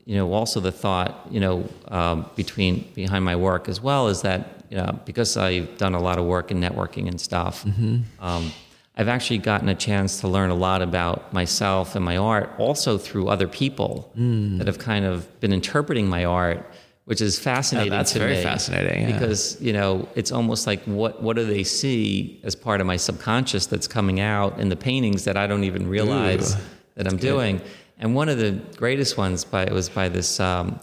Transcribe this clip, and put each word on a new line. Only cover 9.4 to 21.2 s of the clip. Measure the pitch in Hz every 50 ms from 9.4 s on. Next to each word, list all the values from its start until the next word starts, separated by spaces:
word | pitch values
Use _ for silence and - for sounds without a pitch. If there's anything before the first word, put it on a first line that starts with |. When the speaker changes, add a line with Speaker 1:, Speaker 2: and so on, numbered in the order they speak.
| - 110 104 104 -
Speaker 1:
a | 98 90
chance | - - 107 104 98 98 95 - -
to | - 95
learn | 92 98 95 92
a | 87
lot | 90 92 92 95 92
about | 90 85 87 90 87 87 - - - - 98
myself | 92 90 - - - 104 98 95 95 90 - -
and | 98 92
my | 87 87
art | 92 101 110 110 104 - - -
also | - 110 131 147 - - 123 107
through | 98 - - - 101 92
other | 104 104 92 95
people | 85 - - 131 139 135 - 104 - - - - - -
Speaker 2:
Mm. | 113 120 123 113 107 104 104 95 90
Speaker 1:
that | 90
have | 98 98 -
kind | - 117 107 101 98
of | 95 90 87 82 - - -
been | - 101
interpreting | 98 92 - - - 147 151 - 151 117 104
my | 95 90 87 90
art, | 87 90 90 90 85 85 85 - - - - - - _ _ -
which | - 110 95
is | 110 101 92
fascinating | - - 135 123 131 135 - - 120 107 101
Speaker 2:
Oh, | 98
that's | 110 - - -
Speaker 1:
to | 113
Speaker 2:
very | 110 - -
Speaker 1:
me | 90
Speaker 2:
fascinating, | 87 - - 98 - - 90 - 50 - 85 98 110 113
yeah. | 104 104
Speaker 1:
because, | 120 110 104 101 - - - -
you | 139 120 104
know, | 101 101 98 95 95 - - -
it's | 117 104 -
almost | 123 120 117 113 113 107 -
like, | 110 101 92 -
what, | 110 101 104 113 110 - -